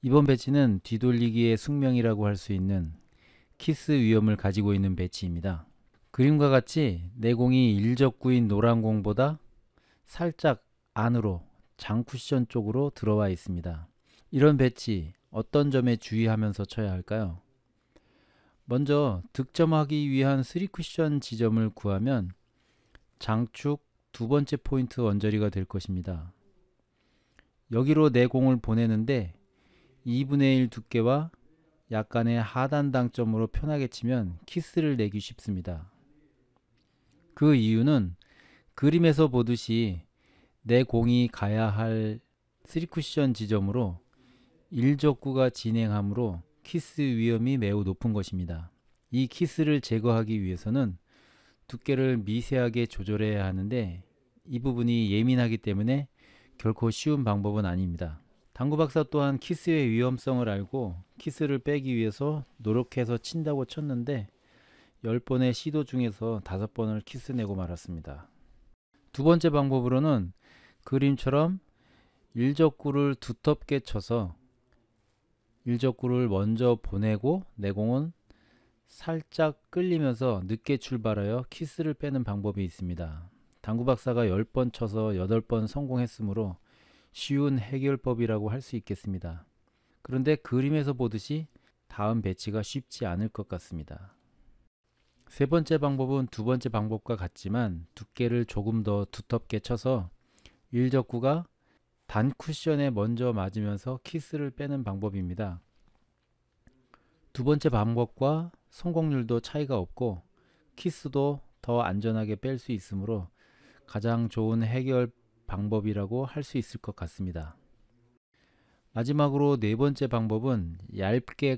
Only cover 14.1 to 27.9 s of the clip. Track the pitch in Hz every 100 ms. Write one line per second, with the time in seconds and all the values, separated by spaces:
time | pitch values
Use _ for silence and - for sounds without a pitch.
14.1 | _ _ 135 147 147 127 - - 101 78
15.1 | - _ 110 107 147 143 135 123 117 -
16.1 | 110 113 110 107 98 101 - 107 92 90
17.1 | 107 101 85 _ _ _ _ _ _ _
18.1 | _ _ _ _ _ - 123 139 147 143
19.1 | 95 90 - 131 - 165 156 147 151 147
20.1 | 135 135 139 127 175 190 - 165 - 156
21.1 | 147 - 110 117 110 110 - 104 98 117
22.1 | 131 92 92 _ _ _ _ _ - _
23.1 | _ - 110 117 - 143 147 _ _ _
24.1 | - 113 143 143 135 - 135 127 - 117
25.1 | 101 107 107 107 95 95 98 - 92 87
26.1 | 87 82 - _ _ _ _ _ _ _
27.1 | _ _ _ _ _ _ 113 131